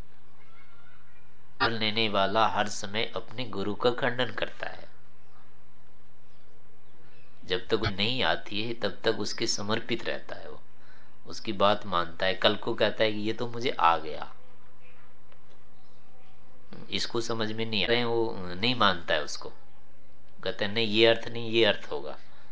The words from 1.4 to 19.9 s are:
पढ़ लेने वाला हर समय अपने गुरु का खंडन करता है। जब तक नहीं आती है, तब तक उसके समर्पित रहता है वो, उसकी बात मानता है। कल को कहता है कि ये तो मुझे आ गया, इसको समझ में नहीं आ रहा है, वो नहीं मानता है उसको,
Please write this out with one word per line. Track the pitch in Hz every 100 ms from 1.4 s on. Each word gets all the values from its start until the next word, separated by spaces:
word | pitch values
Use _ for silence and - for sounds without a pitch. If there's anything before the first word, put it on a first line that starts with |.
| - -
पढ़ | 113
लेने | 117 107 107 110
वाला | 101 95 107 107
हर | 101 104
समय | - 101 104 123 95
अपने | - 117
गुरु | 120 98 98
का | 101 123
खंडन | 117 127 123 120
करता | - - - -
है। | - - - - - - - - - - - - - - - - - - - - - - - - - - -
जब | - 92 -
तक | 110 101
नहीं | 95 107 127
आती | 85 82 - 104
है, | 113
तब | 117 101 87
तक | 113 104
उसके | 104 - 113
समर्पित | 107 104 113 - 113
रहता | - 67 - -
है | 82
वो, | 65 - - - - - - -
उसकी | 82 -
बात | 98 98 104 104
मानता | 87 85 85 95
है। |
कल | 92 107 104
को | -
कहता | 110 107 -
है | 110
कि | 107
ये | 104
तो | 113 120
मुझे | 117 123
आ | - 82 82
गया, | 78 73 76 - - - - - - - - - - - - - - - - - - - - - - - - - -
इसको | 98 - 120
समझ | 113 113 107
में | 110 113
नहीं | 110
आ | 90
रहा | 120
है, |
वो | 117 117 113 104 90
नहीं | 90 113
मानता | 123 104 87 -
है | 80
उसको, | 71 - - - - - -